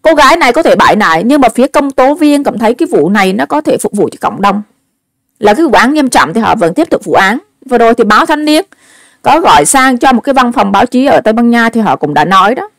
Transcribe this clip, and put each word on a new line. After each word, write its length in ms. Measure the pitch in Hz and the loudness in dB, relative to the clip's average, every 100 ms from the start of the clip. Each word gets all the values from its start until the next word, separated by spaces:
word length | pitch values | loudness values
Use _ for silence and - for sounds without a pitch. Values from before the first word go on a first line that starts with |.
Cô 120 | 311 | 2
gái 220 | 311 269 339 | 2 2 2
này 160 | - | 0
có 100 | 262 | 0
thể 140 | 302 196 | 2 2
bãi 200 | - 190 | 2 2
nại, 280 | 185 160 | 0 0
nhưng 160 | 220 285 | 0 2
mà 80 | 240 | 0
phía 180 | 226 269 | 0 0
công 240 | 302 285 | 0 -2
tố 240 | - 262 | 0 0
viên 300 | 294 302 285 | 2 0 0
cảm 140 | 277 208 | -2 -2
thấy 160 | 220 | -2
cái 140 | 247 - | -2 -2
vụ 200 | 220 151 | 0 0
này 220 | 208 190 | 0 -2
nó 140 | 202 277 | -2 -4
có 140 | 294 | -4
thể 180 | 302 - | -2 -4
phục 140 | - | -4
vụ 160 | 202 151 | -4 -4
cho 40 | - | -4
cộng 200 | - 208 | -8 -2
đồng, 220 | 202 208 208 _ _ _ _ _ _ _ | -2 -2 -8 _ _ _ _ _ _ _
là 160 | 208 | 0
cái 100 | 208 | 0
vụ 80 | 320 | 2
án 220 | 196 233 | 2 0
nghiêm 140 | 302 269 | 0 0
trọng 260 | 262 226 | 0 -2
thì 60 | 196 | -2
họ 140 | 196 | -2
vẫn 200 | 226 - | 0 -2
tiếp 160 | - 339 | -2 -2
tục 140 | - | -4
vụ 80 | - | -2
án. 260 | 151 190 247 _ _ 262 | 0 0 -2 _ _ -4
Vừa 120 | 240 | 0
rồi 160 | 226 | 2
thì 100 | 233 | 2
báo 220 | 208 214 320 | 2 0 0
Thanh 180 | 302 | -2
niên 200 | 302 302 - _ _ _ _ _ | 0 -2 -2 _ _ _ _ _
có 180 | 240 302 | 0 0
gọi 240 | 247 147 | 2 2
sang 340 | 151 269 262 247 | 2 0 0 2
cho 140 | 285 | 0
một 80 | 240 | 0
cái 120 | 277 | 0
văn 200 | 269 240 | 0 0
phòng 200 | 240 202 | -2 -2
báo 140 | 196 247 | 0 0
chí 200 | 247 269 | 0 0
ở 140 | 160 | 0
Tây 120 | 214 | 0
Ban 180 | 220 240 | 0 0
Nha 200 | 233 233 | 2 0
thì 100 | 226 | 0
họ 160 | 202 139 | -2 -2
cũng 180 | 147 | -2
đã 100 | 147 | -2
nói 300 | 156 190 196 | 0 2 0
đó. 160 | 262 415 | -2 -8